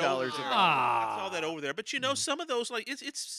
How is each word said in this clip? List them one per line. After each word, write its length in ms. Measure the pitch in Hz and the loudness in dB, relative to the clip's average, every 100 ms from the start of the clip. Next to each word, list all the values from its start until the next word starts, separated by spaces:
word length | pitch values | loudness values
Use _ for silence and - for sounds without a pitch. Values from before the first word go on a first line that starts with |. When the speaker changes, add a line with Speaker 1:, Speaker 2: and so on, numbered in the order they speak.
| 147 | 4
Speaker 1:
dollars 200 | 131 131 127 | 2 0 -2
Speaker 2:
there. 80 | |
Speaker 1:
a 40 | 143 | 0
Speaker 2:
I 20 | |
Speaker 3:
bottle. 680 | 240 180 139 127 117 110 208 | 4 6 6 4 4 2 -2
Speaker 2:
saw 100 | 196 | -4
that 100 | 180 | -4
over 160 | 160 160 | -4 -2
there. 120 | 143 | -4
But, 200 | 151 220 | -4 -4
you 80 | 269 | -2
know, 80 | 262 | -2
Speaker 4:
Mm-hmm. 80 | 277 | 0
Speaker 2:
some 240 | - 294 | -2 -2
of 80 | 330 | -2
those, 200 | 247 233 | -2 -2
like, 200 | 240 220 | -4 -6
it's, 100 | 269 | -8
it's 240 | 277 - | -8 -8
the 60 | - | -8